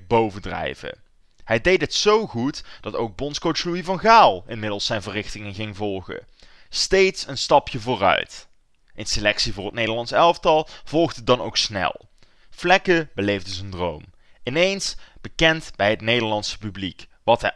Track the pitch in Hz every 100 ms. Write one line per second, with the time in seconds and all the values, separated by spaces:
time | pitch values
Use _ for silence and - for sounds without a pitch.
0 | 95 117 110 98 95 87 76 76 73 -
1 | _ _ _ _ - 113 175 185 147 -
2 | 208 214 208 120 131 - - - 107 -
3 | 113 - 143 143 170 156 175 175 170 185
4 | 214 226 147 90 - 113 107 101 - 113
5 | 101 101 101 104 104 98 107 95 104 95
6 | - - - _ - - - - - 190
7 | 190 - - 131 - 147 - 127 110 113
8 | 95 50 50 - - _ _ _ _ -
9 | 107 - 104 - - 98 95 117 110 110
10 | 120 - 170 175 180 156 151 - - 151
11 | 165 - 117 123 95 - - 101 82 -
12 | - _ - _ - - 175 190 - 170
13 | 156 - 101 101 101 95 98 90 90 76
14 | - - _ - - 143 185 196 - -
15 | - - - - 160 160 - - 101 110
16 | 110 120 110 107 104 - 107 95 95 -
17 | - _ - - 104